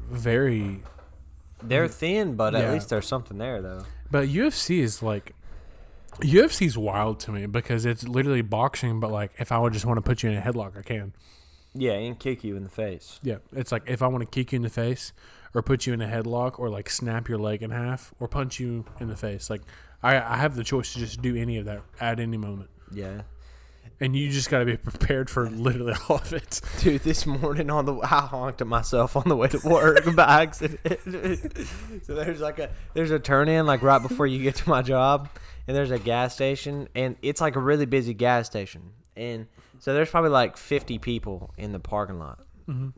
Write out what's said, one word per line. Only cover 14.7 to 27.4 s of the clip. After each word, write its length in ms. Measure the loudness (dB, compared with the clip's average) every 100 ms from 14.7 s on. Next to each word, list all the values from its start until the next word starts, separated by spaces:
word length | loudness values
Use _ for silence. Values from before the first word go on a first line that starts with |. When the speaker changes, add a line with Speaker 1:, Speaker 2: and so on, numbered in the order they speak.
Speaker 1:
face 420 | -2 -2 -4 -8 -16 -20 -20 -6
or 80 | -4
put 240 | 0 0 0
you 60 |
in 80 | -4
a 40 | -2
headlock 520 | -4 -4 -2 -2 -4
or, 100 | -6
like, 200 | -6 -6
snap 400 | -6 -4 -4 -2
your 100 | -2
leg 240 | -2 -4
in 80 | -4
half 440 | -6 -4 -6 -8 -10
or 80 | -6
punch 320 | -4 -4 -4
you 240 | -6 -6 -8 -10
in 80 | -8
the 80 | -6
face, 340 | -6 -8 -6
like, 120 | -8 -10 -20 -20 -2
I, 140 | 2 2
I 200 | 2 0
have 180 | 0
the 100 | -2
choice 280 | -2 -2 -4
to 60 | -6
just 200 | -8 -4
do 120 | -4
any 220 | -2 -2 -4
of 60 |
that 180 | -6 -10 -12 -6
at 200 | -4 -2
any 160 | -4 -4
moment. 340 | -6 -8 -12 -18 -16
Speaker 2:
Yeah. 300 | -12 -10 -10 -14 -18 -20 -20 -20 -20 -20 -6
Speaker 1:
And 140 | -2
you 160 | 0 0
just 200 | -2 0
gotta 140 | 2
be 120 | 2 0
prepared 520 | -4 -2 0 0 0
for 180 | -2 -2
literally 440 | 0 0 0 -2 -2
<laughs> 60 | 0
all 80 | 0
of 160 | 0
it. 280 | -6 -6 -8 -6 2
Speaker 2:
Dude, 240 | 4 4
this 240 | 2 2 2
morning 440 | 0